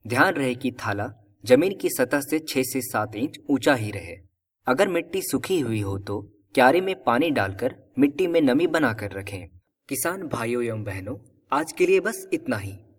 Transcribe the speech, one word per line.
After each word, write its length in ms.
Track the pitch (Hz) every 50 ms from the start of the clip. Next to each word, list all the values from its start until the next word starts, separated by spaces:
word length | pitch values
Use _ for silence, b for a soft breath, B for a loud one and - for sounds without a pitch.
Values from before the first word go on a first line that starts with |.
| _
ध्यान 280 | 113 123 127 151 185 185
रहे 200 | 151 139 127 123
कि 160 | 123 - 127
थाला 380 | - - - 117 101 101 104 123 - _ _ _ _ _ -
जमीन 340 | 110 127 135 165 190 196 -
की 120 | - 180
सतह 300 | - - 131 120 - 143
से 200 | 139 - 151 156
छह 240 | 156 156 - 139 127
से 180 | 127 - 135
सात 340 | 120 - - 117 107 107 110
इंच 220 | 107 123 156 - - - -
ऊंचा 240 | 143 131 - 156 143
ही 180 | 120 110 104
रहे। 240 | 104 98 - 90 82 - - _ _ _ _ _ _ _ _ -
अगर 200 | 127 135 202 196
मिट्टी 340 | 180 170 165 - - 190
सूखी 380 | 185 - - 131 127 - 190 170
हुई 220 | 135 113 113 110
हो 160 | 101 98 98 98
तो 240 | 98 - 101 107 104 - _ _ _ _ _
क्यारी 260 | 135 123 127 143 175
में 220 | 185 190 185 185 -
पानी 260 | - 120 123 156 170
डालकर 440 | 143 123 101 98 95 95 117 131 - - _ _ _ -
मिट्टी 280 | 139 143 143 - 185 175
में 140 | 165 165
नमी 260 | 156 131 123 143 175 180
बनाकर 440 | 160 165 156 123 113 110 104 101
रखें। 360 | - 98 98 98 98 92 90 - _ - _ _ _ _ _ -
किसान 380 | 139 123 - 170 180 196 180 151
भाइयों 360 | - - 117 113 120 123 120
एवं 200 | 117 110 110 104
बहनों, 340 | 101 95 98 92 104 135 - _ _ _ _ _ _
आज 200 | - 143 160 160
के 140 | - - 180
लिए 140 | 180 190 190
बस 280 | 180 208 220 - - - -
इतना 240 | 311 - - 123 104
ही। 160 | 98 98 98 - - _ _